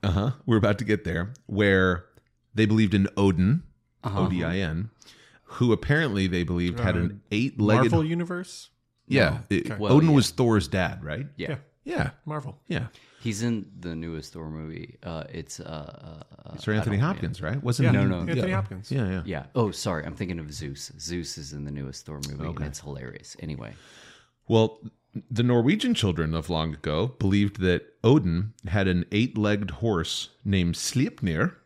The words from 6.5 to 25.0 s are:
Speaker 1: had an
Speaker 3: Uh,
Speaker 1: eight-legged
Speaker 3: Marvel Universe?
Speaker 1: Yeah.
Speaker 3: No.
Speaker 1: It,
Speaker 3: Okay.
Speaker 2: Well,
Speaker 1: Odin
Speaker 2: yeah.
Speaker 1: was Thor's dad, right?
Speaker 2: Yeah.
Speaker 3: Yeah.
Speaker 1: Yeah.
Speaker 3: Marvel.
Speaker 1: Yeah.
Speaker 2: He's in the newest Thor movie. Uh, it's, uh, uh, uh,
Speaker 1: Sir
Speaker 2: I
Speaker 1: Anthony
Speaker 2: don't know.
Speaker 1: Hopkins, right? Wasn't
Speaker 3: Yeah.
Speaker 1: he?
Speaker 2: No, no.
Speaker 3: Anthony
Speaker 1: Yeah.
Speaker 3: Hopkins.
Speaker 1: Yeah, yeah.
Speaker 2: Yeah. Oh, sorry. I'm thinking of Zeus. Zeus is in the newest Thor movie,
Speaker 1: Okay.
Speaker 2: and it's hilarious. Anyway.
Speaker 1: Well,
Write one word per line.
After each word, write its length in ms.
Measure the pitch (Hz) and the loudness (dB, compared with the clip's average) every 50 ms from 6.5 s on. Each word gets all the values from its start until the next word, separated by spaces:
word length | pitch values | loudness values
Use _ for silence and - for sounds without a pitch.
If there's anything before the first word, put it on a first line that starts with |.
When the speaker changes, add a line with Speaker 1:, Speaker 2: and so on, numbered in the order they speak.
| 87 87 87 87 85 - | 0 0 0 0 0 0
Speaker 1:
had 160 | - 95 87 | 0 0 2
an 160 | 87 85 87 | 2 0 -2
Speaker 3:
Uh, 160 | - - _ _ - | -4 -6 _ _ -2
Speaker 1:
eight-legged 580 | 107 120 139 - - 107 104 107 117 127 117 | -2 -2 -2 -2 -2 2 4 4 6 6 6
Speaker 3:
Marvel 140 | 117 165 160 | 4 4 2
Universe? 680 | 160 170 170 175 170 180 175 180 - - - - - _ _ _ _ _ _ _ _ | 2 0 -2 -4 -4 -6 -10 -10 -12 -14 -18 -18 -20 _ _ _ _ _ _ _ _
Speaker 1:
Yeah. 200 | - 135 107 78 | 2 4 4 4
Speaker 3:
No. 100 | 71 - - - 101 | 2 -2 -2 0 0
Speaker 1:
It, 100 | 92 - | 0 0
Speaker 3:
Okay. 100 | - 110 | -2 -6
Speaker 2:
Well, 160 | 98 104 104 123 | -4 2 6 6
Speaker 1:
Odin 160 | 147 156 165 | 6 8 8
Speaker 2:
yeah. 40 | 151 | 6
Speaker 1:
was 160 | 139 107 - | 6 4 4
Thor's 380 | - - 131 120 110 104 90 - | 2 0 2 4 4 4 2 2
dad, 340 | - 98 90 82 - - - | 0 0 0 0 -2 -6 -8
right? 240 | 76 76 104 139 143 - | -8 -6 -6 -8 -10 -10
Speaker 2:
Yeah. 120 | - 82 - | -8 -6 -6
Speaker 3:
Yeah. 80 | 151 - - _ _ _ _ 277 349 | -6 -8 -10 _ _ _ _ -8 -4
Speaker 1:
Yeah. 140 | 302 - 139 - _ _ | -4 -4 -4 -6 _ _
Speaker 3:
Marvel. 340 | 151 151 151 131 131 110 _ _ _ | -10 -10 -8 -8 -10 -14 _ _ _
Speaker 1:
Yeah. 180 | 180 131 123 117 _ - _ _ _ _ | -6 -4 -4 -6 _ -18 _ _ _ _
Speaker 2:
He's 220 | - 120 107 98 113 | -6 -6 -4 -2 -2
in 240 | 120 117 110 98 - - 92 | -2 -2 -2 -6 -10 -16 -12
the 160 | 87 87 82 | -10 -8 -8
newest 380 | 80 82 82 82 78 76 - - | -6 -8 -8 -8 -8 -10 -12 -12
Thor 140 | 90 80 78 | -12 -10 -10
movie. 500 | 78 78 78 78 80 82 82 - - - - | -10 -10 -10 -10 -12 -12 -14 -16 -18 -16 -12
Uh, 220 | 87 82 80 76 - - | -10 -10 -10 -10 -10 -12
it's, 260 | 85 78 - - - | -12 -12 -12 -14 -16
uh, 60 | 85 | -14
uh, 840 | - 78 78 73 - - - - - 82 78 76 _ - - - - | -12 -12 -12 -12 -14 -16 -18 -18 -18 -18 -18 -20 _ -20 -20 -20 -18
uh, 60 | - - | -16 -10
Speaker 1:
Sir 160 | - - 107 | -4 -2 0
Speaker 2:
I 20 | |
Speaker 1:
Anthony 220 | 107 107 110 101 98 | 0 0 0 0 0
Speaker 2:
don't 40 | 127 | 0
know. 100 | 160 196 | 0 0
Speaker 1:
Hopkins, 280 | - - 90 - - - | -2 -4 -6 -6 -6 -6
right? 180 | 76 110 143 | -4 -4 -4
Wasn't 260 | 139 123 120 - 135 | -2 -2 0 2 4
Speaker 3:
Yeah. 40 | 123 | 4
Speaker 1:
he? 60 | 120 - 98 | 4 4 4
Speaker 2:
No, 0 | |
no. 140 | - 92 87 | 2 0 0
Speaker 3:
Anthony 300 | 85 85 - 123 - 185 | -2 -2 -2 -2 -2 0
Speaker 1:
Yeah. 40 | 185 | -2
Speaker 3:
Hopkins. 380 | 190 101 101 98 92 101 - - | -2 -4 -4 -8 -12 -8 -4 -2
Speaker 1:
Yeah, 160 | 139 117 92 | -2 -2 -2
yeah. 120 | 92 92 85 | -2 -4 -4
Speaker 2:
Yeah. 200 | 90 92 76 - - _ | -6 -8 -8 -8 -6 _
Oh, 160 | 127 117 104 90 | 0 0 0 -2
sorry. 320 | - - 113 90 78 76 | -4 -4 -4 -2 -2 -4
I'm 80 | 82 76 | -6 -8
thinking 240 | - 107 90 90 82 | -8 -6 -6 -6 -8
of 140 | 78 73 73 | -8 -10 -10
Zeus. 400 | - 78 71 69 69 - - - 76 | -10 -10 -10 -10 -10 -14 -16 -16 -14
Zeus 360 | 80 80 87 87 82 76 - - | -10 -6 -6 -6 -6 -8 -10 -12
is 140 | 73 71 76 | -12 -12 -10
in 120 | 73 71 | -10 -10
the 80 | 71 73 | -8 -8
newest 340 | 71 69 67 65 - - | -8 -8 -10 -10 -12 -14
Thor 140 | - 76 73 69 69 | -12 -12 -10 -10 -10
movie, 140 | 69 69 71 | -8 -8 -8
Speaker 1:
Okay. 120 | 80 82 - | -8 -6 -6
Speaker 2:
and 80 | 73 | -8
it's 120 | 71 69 - | -8 -8 -10
hilarious. 580 | - 71 71 67 64 62 - - - - - - | -12 -12 -12 -12 -12 -14 -14 -16 -18 -20 -18 -12
Anyway. 340 | - 80 76 65 60 53 - - - - - - - - - - _ _ _ _ _ | -10 -10 -10 -10 -10 -14 -16 -18 -20 -20 -20 -20 -20 -20 -20 -20 _ _ _ _ _
Speaker 1:
Well, 320 | _ 113 110 110 107 - - - 110 _ _ | _ 4 4 4 4 0 -8 -16 -18 _ _